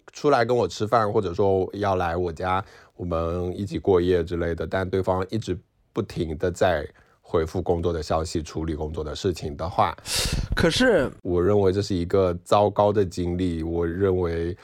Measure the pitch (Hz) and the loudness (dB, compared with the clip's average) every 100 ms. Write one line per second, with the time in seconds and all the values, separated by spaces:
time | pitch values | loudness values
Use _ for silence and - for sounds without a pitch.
0 | - - 147 131 117 123 95 - 104 120 | -10 -2 2 2 2 2 0 -2 0 2
1 | 104 110 92 92 98 95 90 101 101 92 | 2 0 0 0 2 2 0 -2 0 0
2 | 85 87 87 78 92 92 - - - - | 0 -2 -4 -4 -2 -2 -4 -16 -20 -10
3 | 87 82 82 87 90 90 98 85 101 90 | -4 -2 -2 -2 -4 -6 -6 -2 4 4
4 | 90 90 82 85 85 82 80 95 90 95 | 6 2 2 -2 -2 -4 -4 -4 -2 -2
5 | 92 92 95 110 95 87 _ _ _ - | 0 -2 -2 -4 -4 -8 _ _ _ -6
6 | 98 - 80 73 90 82 92 78 76 _ | -6 -4 -6 -2 -2 0 0 0 -4 _
7 | _ _ - 87 80 95 82 85 87 82 | _ _ -2 -2 0 -2 0 0 0 -2
8 | 76 82 80 87 76 80 80 76 76 78 | -2 -2 -2 -6 -6 -6 -6 -4 -6 -6
9 | 76 73 98 80 - 73 85 - 90 - | -8 -4 -4 -4 -6 -8 -6 0 0 -2
10 | - - - - - - 170 156 254 180 | -6 -2 -2 -2 -2 2 2 4 4 4
11 | 123 - 98 87 90 104 95 98 98 90 | 2 -4 -2 2 4 4 4 2 0 -2
12 | 85 98 92 87 - 104 104 101 104 104 | 2 4 4 0 2 4 4 4 4 4
13 | 92 - 87 87 92 80 82 85 85 87 | 0 -2 -2 0 -2 -2 -4 -2 -2 0
14 | 98 90 85 82 85 - | 2 2 0 -2 -4 -6